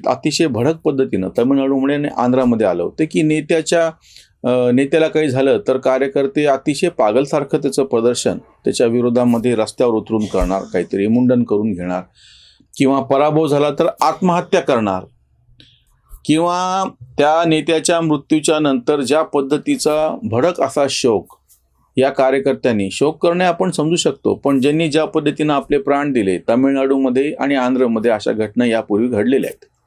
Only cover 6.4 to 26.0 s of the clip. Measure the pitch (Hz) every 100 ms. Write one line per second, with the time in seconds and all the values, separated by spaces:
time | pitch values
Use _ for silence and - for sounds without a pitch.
6.4 | 147 135 - 143 175 - 107 139 143 156
7.4 | 151 143 139 135 131 117 117 120 120 90
8.4 | - _ - - 120 120 120 120 120 120
9.4 | 120 113 110 - 123 110 107 110 104 98
10.4 | 90 95 - 92 87 98 104 117 123 123
11.4 | 117 104 110 90 90 90 90 _ - -
12.4 | - _ _ - 135 139 127 135 147 151
13.4 | 156 143 147 143 170 - 147 160 185 175
14.4 | 175 185 - 123 104 92 92 _ _ _
15.4 | _ _ - _ _ _ _ - - 151
16.4 | 170 180 185 190 190 - - - 147 160
17.4 | 170 156 147 160 151 170 160 147 - 156
18.4 | 147 156 151 131 120 151 120 151 156 147
19.4 | 135 147 147 135 156 151 156 - 104 113
20.4 | 160 175 139 151 139 - 127 104 - -
21.4 | _ _ _ _ _ - 135 139 131 139
22.4 | 139 135 131 110 98 - 139 160 175 175
23.4 | 180 170 185 160 156 170 160 135 - 101
24.4 | 139 139 131 156 165 147 156 156 151 143
25.4 | 151 143 - 147 139 143